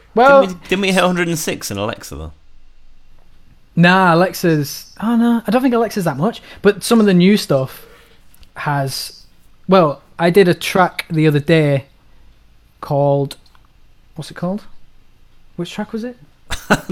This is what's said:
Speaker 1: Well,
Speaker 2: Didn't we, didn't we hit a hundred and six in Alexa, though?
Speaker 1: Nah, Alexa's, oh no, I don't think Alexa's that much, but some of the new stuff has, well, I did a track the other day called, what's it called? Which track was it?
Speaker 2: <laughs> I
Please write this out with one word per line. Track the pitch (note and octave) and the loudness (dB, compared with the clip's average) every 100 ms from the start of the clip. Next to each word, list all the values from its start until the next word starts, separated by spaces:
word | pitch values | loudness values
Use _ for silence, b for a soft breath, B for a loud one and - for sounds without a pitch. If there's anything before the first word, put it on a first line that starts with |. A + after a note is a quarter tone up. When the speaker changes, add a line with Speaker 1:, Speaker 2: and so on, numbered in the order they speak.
| _ A3 | _ 2
Speaker 1:
Well, | C4 C#4 B3+ | 4 6 4
Speaker 2:
Didn't | F3 | -4
we, | - | -6
didn't | F#3 | -4
we | F#3+ | 0
hit | F#3+ | 0
a | F3+ | 0
hundred | F3+ F3 | 0 -2
and | E3 | -4
six | - F#2+ - | -6 -8 -8
in | G2+ | -6
Alexa, | G#2 - - C#2+ | -6 -8 -12 -14
though? | D#2 - - - - - - - - - - - - - _ - | -14 -16 -20 -20 -20 -20 -20 -20 -20 -20 -20 -20 -20 -20 _ 2
Speaker 1:
Nah, | F3 F#3 F#3 | 2 4 4
Alexa's, | E3 F3+ F3 F3 D#3 C#3+ - - - | 2 0 0 0 0 -2 -10 -18 -10
oh | G#3+ A#3 | -2 0
no, | A#3 A#3 - | 2 0 0
I | |
don't | A#3 | 0
think | C4 | 2
Alexa's | A#3 A3+ G#3 F3 | 0 -2 -2 -4
that | C#3 | -2
much, | F#3 A3+ B B | -4 -4 B B
but | G3 G3+ | 0 0
some | - A#3 | 2 2
of | G#3+ | 4
the | |
new | F3+ F3+ G#3 | 4 4 4
stuff | - C#3 C3 - - b b b b - - - | 2 -2 -2 -10 -20 b b b b -20 -20 -12
has, | - C#3+ C3+ - - - - _ _ _ - | -6 -4 -4 -8 -12 -16 -20 _ _ _ 0
well, | F#3+ D#3+ C3+ _ - | 2 2 -2 _ -4
I | E3+ | 2
did | F3+ F3+ | 4 4
a | |
track | E3 - G3 F3 - - | 2 -2 0 0 -2 -6
the | D#3+ D#3 | 0 2
other | D3 | 0
day | C#3 E3 D3 C#3 - _ _ - - _ _ _ _ _ | 2 2 2 -2 -4 _ _ -20 -20 _ _ _ _ _
called, | - C#3+ C#3+ C#3+ C#3 - _ _ _ _ - _ _ - | -6 0 2 2 -2 -8 _ _ _ _ -20 _ _ -18
what's | D3+ | -16
it | - | -8
called? | F3 G3+ - - - - - _ - - - - | -6 -8 -10 -18 -20 -20 -20 _ -20 -20 -20 -12
Which | E3+ | -10
track | - G#3 | -10 -10
was | A3 A#3+ | -8 -10
it? | B3 - _ - | -14 -20 _ -14
Speaker 2:
<laughs> | - - | -14 -2
I | - - | -2 -2